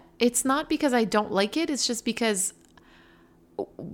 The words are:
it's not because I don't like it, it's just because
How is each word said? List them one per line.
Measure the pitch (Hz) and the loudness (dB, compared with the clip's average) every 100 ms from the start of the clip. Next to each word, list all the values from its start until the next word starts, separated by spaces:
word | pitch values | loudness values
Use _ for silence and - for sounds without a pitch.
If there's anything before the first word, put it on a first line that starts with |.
| - - | -12 0
it's | 240 240 | 0 2
not | 262 277 311 | 0 0 0
because | 311 294 | 0 2
I | 240 226 | 2 2
don't | 214 214 | 2 2
like | 185 208 311 | 0 0 0
it, | 320 | -2
it's | 277 - | -2 -2
just | 233 | -2
because | - 226 226 202 - - _ - - - - - _ _ _ - - - 170 | -4 -2 0 0 -2 -6 _ -20 -20 -20 -20 -20 _ _ _ -10 -10 -12 -16